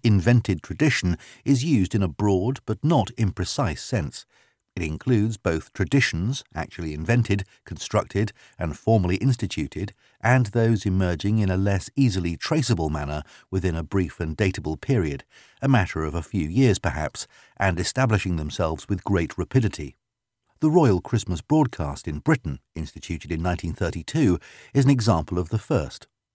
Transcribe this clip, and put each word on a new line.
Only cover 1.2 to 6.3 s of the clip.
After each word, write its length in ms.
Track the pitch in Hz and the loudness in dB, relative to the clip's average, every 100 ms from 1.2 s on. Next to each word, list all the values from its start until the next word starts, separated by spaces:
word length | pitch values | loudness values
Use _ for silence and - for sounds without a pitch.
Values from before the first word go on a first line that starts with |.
| - - | -6 -6
is 220 | 139 135 156 | 0 0 2
used 280 | 123 90 | 2 2
in 80 | 107 | 2
a 60 | 92 | 0
broad 540 | 73 101 92 110 135 - | 0 2 2 0 -4 -6
but 160 | - | -2
not 300 | 151 151 92 - | 2 2 0 0
imprecise 640 | 104 - 87 - 104 71 | -2 -2 -4 -2 -4 -4
sense. 460 | - 110 69 - - _ _ _ _ | -4 -4 -4 -8 -20 _ _ _ _
It 100 | 87 | -6
includes 520 | 80 78 127 113 110 107 | -6 -4 0 2 0 -2
both 380 | 90 80 - | -2 -2 -4
traditions, 720 | - 87 143 - 82 104 | -6 0 2 2 -2 -4